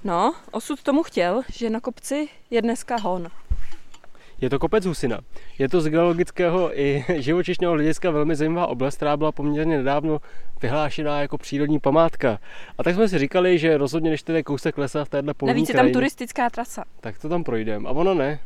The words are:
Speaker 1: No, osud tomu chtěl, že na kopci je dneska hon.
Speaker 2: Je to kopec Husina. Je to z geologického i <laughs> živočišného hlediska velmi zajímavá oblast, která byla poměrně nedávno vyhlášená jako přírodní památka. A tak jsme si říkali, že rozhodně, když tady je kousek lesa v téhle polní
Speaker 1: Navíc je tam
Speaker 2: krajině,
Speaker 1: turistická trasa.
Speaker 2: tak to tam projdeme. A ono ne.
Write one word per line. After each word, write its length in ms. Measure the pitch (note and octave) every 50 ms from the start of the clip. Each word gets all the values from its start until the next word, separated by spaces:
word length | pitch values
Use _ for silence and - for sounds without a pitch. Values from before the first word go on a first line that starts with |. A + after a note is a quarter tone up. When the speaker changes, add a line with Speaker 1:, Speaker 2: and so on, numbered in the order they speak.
| -
Speaker 1:
No, 300 | G3+ E3+ F3 G3 B3+ E4+ - - -
osud 320 | - A#3 - - D4+ - -
tomu 200 | - C4+ D4 E4
chtěl, 380 | - - G#3+ F3 F3 F#3+ A#3+ B3+ - -
že 160 | - A#3 A3+
na 100 | A3 -
kopci 480 | - B3+ A3+ - - - C#4 D4 D4+ D4 - - - _
je 120 | A#3 A#3
dneska 360 | G#3+ A#3 A3+ B3 - - B3
hon. 300 | A3+ G3+ E3+ F#3 F3+ E3+ E3 - - - - - - - - - - - - - - - - - - - - - -
Speaker 2:
Je 80 | B2+ B2+
to 100 | C#3+ C#3
kopec 260 | E3+ D#3 - A3 F#3
Husina. 340 | F#3+ D#3 - - B2 A2 - - - - - - - - -
Je 100 | C3+ C3
to 120 | F#3 F3
z 80 | D#3 D#3
geologického 880 | D3+ E3 E3+ F3 E3+ E3+ F3+ - - - F3+ E3+ E3 F#3 F3+ D#3+ - C#3
i 260 | C#3+ C#3 C#3+ C#3+ B2+ -
<laughs> 40 | F3+
živočišného 560 | D3+ B2 C#3 E3 F3+ F3 - F3+ - F3+ F3 E3+
hlediska 380 | D3+ D3 D#3 D#3+ - - F3+
velmi 240 | D3+ D3 D3 D#3 E3
zajímavá 320 | C#3 D3+ D#3 E3 F3 F3
oblast, 280 | - C3 A#2+ B2+ C#3 C#3
která 220 | - - D3 D3
byla 140 | D3 D#3 D#3
poměrně 460 | D3 - C#3+ D3 D3 D3 D#3 D#3+ D#3+
nedávno 420 | C#3+ B2+ C3+ C#3+ D3+ D3 D#3+ D3+ D3 - - - - - - - -
vyhlášená 600 | - A#2+ B2+ D3+ D3+ C#3+ - - D3+ D3 D3 C#3+
jako 160 | C#3+ C#3 -
přírodní 420 | - - - C#3 C#3 D3 D3 D3+ C#3+
památka. 600 | - C#3 C#3+ D#3+ E3 D#3+ - - - B2 G#2+ G#2+ - - - - - - -
A 60 | - C3+
tak 120 | E3 F3+
jsme 120 | F#3+ A3+ G#3
si 100 | F#3 D3+
říkali, 400 | C#3 C#3 - F#3 F3+ F#3 F3+ E3
že 180 | D#3 E3 D#3
rozhodně, 320 | C#3+ C#3+ C3 C#3+ E3 D#3 E3
když 140 | D#3 D3 -
tady 160 | - E3 D#3+
je 40 | D3+
kousek 340 | - D3 C3 - E3 -
lesa 280 | - C#3+ C3 - D3+ D3
v 40 | -
téhle 240 | - C#3+ C#3 D3+ E3
polní 200 | - C#3 - B3
Speaker 1:
Navíc 160 | D4 D#4+ C#4+
je 40 | A#3+
tam 60 | B3+
Speaker 2:
krajině, 140 | B3+ B3+ B3+
Speaker 1:
turistická 560 | B3 B3+ D4 - - B3+ A#3 - - B3 A#3+
trasa. 340 | - - B3 - - - - - - -
Speaker 2:
tak 180 | - A2+ G#2 -
to 100 | - D3+
tam 140 | E3+ F3 D#3
projdeme. 460 | - A#2+ A2 G#2+ A2+ C3 C3 - -
A 20 |
ono 220 | B2+ D3 E3 F#3+ F#3+
ne. 260 | E3 C3+ C#3+ D3+ C#3 -